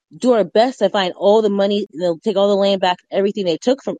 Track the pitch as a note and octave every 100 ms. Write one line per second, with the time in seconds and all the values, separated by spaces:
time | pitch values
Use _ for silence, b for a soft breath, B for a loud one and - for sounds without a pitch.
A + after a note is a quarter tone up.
0 | _ D#3 B3+ A3+ F3+ G#3+ B3+ - F#3+ G#3
1 | F3+ - F#3+ A3 G#3+ G3+ G3+ G#3 G3 D3+
2 | F3 E3 A3 F#3+ G3+ G3 G3 F#3+ F#3 F3+
3 | _ F#3 G3+ G3+ F3+ D#3+ B3 C#4 -